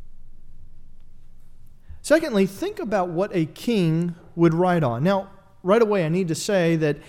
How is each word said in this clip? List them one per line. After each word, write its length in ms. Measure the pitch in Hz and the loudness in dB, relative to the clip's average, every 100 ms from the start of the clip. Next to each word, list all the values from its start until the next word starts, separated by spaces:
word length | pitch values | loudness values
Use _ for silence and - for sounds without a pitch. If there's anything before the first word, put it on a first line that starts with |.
| - - - - - - - - - - - - - - - - - - - - | -10 -12 -12 -14 -14 -14 -14 -14 -14 -16 -16 -16 -16 -16 -16 -16 -18 -18 -16 -6
Secondly, 440 | - 311 330 208 196 | 2 4 4 2 2
think 340 | - 370 415 | 0 -8 -6
about 300 | 277 202 180 | -2 -2 0
what 260 | 165 208 180 | -2 -2 0
a 100 | 160 | -2
king 680 | - - 220 165 165 175 165 - - | -4 -2 2 2 2 -2 -6 -8 2
would 180 | 165 | 4
ride 300 | 160 180 175 | 4 2 2
on. 200 | 139 117 | 2 0
Now, 260 | 165 196 190 - - - | 2 0 -2 -16 -20 -6
right 180 | 175 220 | 2 4
away, 240 | 220 202 156 | 4 2 2
I 40 | |
need 180 | 175 175 | 0 -2
to 60 | 151 | -4
say 400 | - 196 170 165 | 0 2 4 2
that 200 | 156 143 | 2 -2